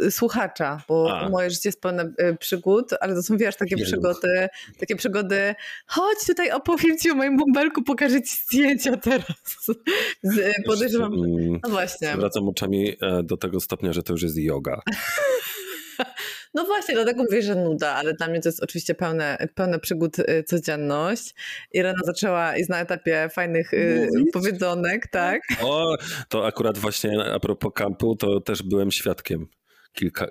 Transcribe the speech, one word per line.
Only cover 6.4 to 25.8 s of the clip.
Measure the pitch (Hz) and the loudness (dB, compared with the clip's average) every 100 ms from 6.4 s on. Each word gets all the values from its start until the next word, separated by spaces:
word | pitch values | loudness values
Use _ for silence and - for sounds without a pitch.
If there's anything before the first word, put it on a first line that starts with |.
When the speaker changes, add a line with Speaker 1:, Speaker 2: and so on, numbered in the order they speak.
| 349 | 0
Speaker 1:
opowiem | 277 - 330 330 320 | 0 0 2 4 4
ci | 330 | 2
o | |
moim | 277 269 269 | 2 4 4
bąbelku, | 285 269 302 302 | 6 4 4 0
pokażę | 247 240 285 262 | 0 2 4 2
ci | - - - | 0 -6 0
zdjęcia | 247 285 277 269 262 | 4 4 4 2 0
teraz”. | 226 254 - - - - | 2 0 0 -8 -12 -6
Z-, | - | -4
y, | 233 - 403 - - | -4 -2 0 -2 -2
Speaker 2:
Już, | 190 214 196 208 220 | 0 2 2 0 0
Speaker 1:
podejrzewam, | 214 240 233 214 | 0 2 2 0
Speaker 2:
mm, | 202 87 85 85 85 | 0 2 2 2 0
Speaker 1:
no | 240 | 0
właśnie. | 196 180 - 156 | 0 -2 -4 -2
Speaker 2:
zwracam | 143 101 107 98 | 0 0 0 -2
oczami, | 92 98 98 101 - | 0 0 2 0 0
e, | 98 90 | 0 0
do | 85 92 | 0 -2
tego | 92 92 | -2 -2
stopnia, | - - 92 | -4 -2 -2
że | 82 | -2
to | 82 | -2
już | 85 | -2
jest | 85 78 | 0 0
yoga. | 78 69 69 - - | 0 0 -2 -4 -4
Speaker 1:
<laughs> | - - 679 571 508 - 415 381 330 320 - - - - - - | -4 -4 0 0 0 -2 -10 -12 -14 -10 -8 -8 -8 -12 -12 -6
No | 302 | -4
właśnie, | 359 415 370 | 0 -2 0
dlatego | 226 226 240 | 2 2 2
mówię, | 233 208 | 2 2
że | 208 | 2
nuda, | 185 170 151 151 | 0 0 0 0
ale | 135 151 | 0 -2
dla | 160 165 | -2 -2
mnie | 165 | -2
to | 165 | -2
jest | 160 | -2
oczywiście | - 170 - | -4 -4 -4
pełne, | 160 175 160 147 135 160 | -2 -2 -2 -2 -2 -4
pełne | - 185 165 | -2 0 0
przygód, | - 165 165 - | -2 -2 0 0
y, | - 160 156 | 2 0 0
codzienność. | 175 160 151 147 143 170 233 - - - - - | -2 -2 -2 -2 0 0 -2 -6 -14 -14 -14 -4
Irena | 185 185 185 | 0 0 0
zaczęła, | 175 170 208 175 165 - | -2 0 0 2 0 0
jest | 175 | 0
na | 175 | -2
etapie | 170 175 165 156 160 | -2 -2 0 0 0
fajnych, | 185 175 165 165 | -2 0 0 0
y, | - 160 160 - | 2 2 2 2
Speaker 2:
Mówić? | 247 302 | 4 4
Speaker 1:
powiedzonek, | 190 190 185 180 175 175 214 - | 2 0 0 0 0 0 -2 -2
tak? | 185 175 226 - - | -2 0 0 -4 -4
Speaker 2:
O, | 123 151 | 0 0